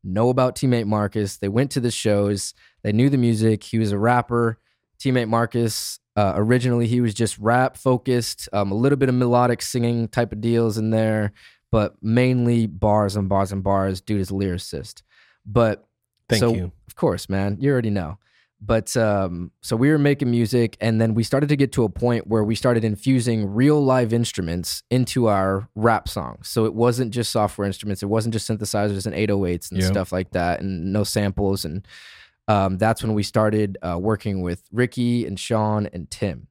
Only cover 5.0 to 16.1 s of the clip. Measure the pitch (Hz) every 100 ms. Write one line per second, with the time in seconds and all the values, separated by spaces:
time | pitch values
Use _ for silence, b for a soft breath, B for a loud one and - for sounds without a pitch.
5 | 135 127 113 113 117 117 117 - - -
6 | _ - 101 78 107 123 123 120 117 123
7 | 120 104 110 - 107 123 127 - 135 127
8 | - 123 113 - - 101 98 101 135 139
9 | 131 123 123 120 123 117 - 127 120 117
10 | 113 - 117 107 117 117 113 107 110 110
11 | 110 107 104 B B B _ 113 104 _
12 | 107 117 127 127 120 120 113 87 107 104
13 | 101 104 95 98 98 98 95 98 95 92
14 | - 104 92 98 98 87 - 76 - -
15 | _ b b b - 110 113 104 _ _
16 | _